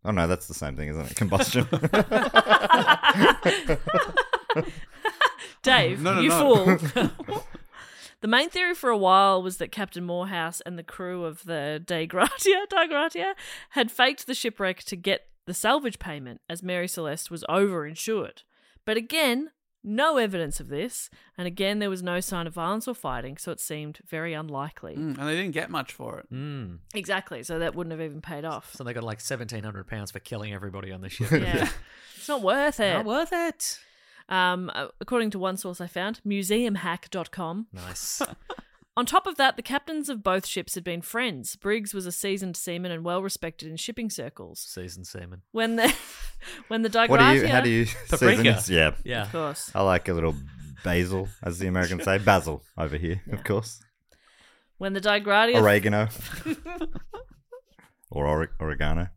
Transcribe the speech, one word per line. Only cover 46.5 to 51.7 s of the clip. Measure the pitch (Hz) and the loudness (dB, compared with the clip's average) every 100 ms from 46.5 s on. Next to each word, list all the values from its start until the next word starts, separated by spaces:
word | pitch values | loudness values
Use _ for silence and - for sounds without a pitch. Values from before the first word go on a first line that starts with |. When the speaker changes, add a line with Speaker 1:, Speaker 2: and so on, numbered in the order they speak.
| - - | -16 -6
Speaker 2:
when | 226 | -2
the | 226 | 2
Di | 226 233 | 4 6
Speaker 1:
What | 139 | 10
do | - | 10
you, | 135 | 8
Speaker 2:
Gratia | - | 6
Speaker 1:
how | 127 | 6
do | 120 | 6
you | 113 113 - - | 4 2 -2 -2
Speaker 4:
Paprika. | 165 | 4
Speaker 1:
season | 180 220 | 6 8
this? | 135 110 101 | 6 4 4
Yeah. | 85 78 - | 4 4 2
Speaker 4:
Yeah. | - 120 | -4 -4
Speaker 2:
Of | 104 | -4
course. | 165 151 143 - | -4 -6 -6 -4
Speaker 1:
I | 95 | 2
like | 98 90 - | 4 4 2
a | |
little | 85 82 73 69 - 76 69 | 0 0 -2 -10 -16 -16 -6
basil, | 92 87 90 95 95 - | 0 0 2 -2 -6 -8
as | - 85 | -8 -4
the | |
Americans | 95 | -2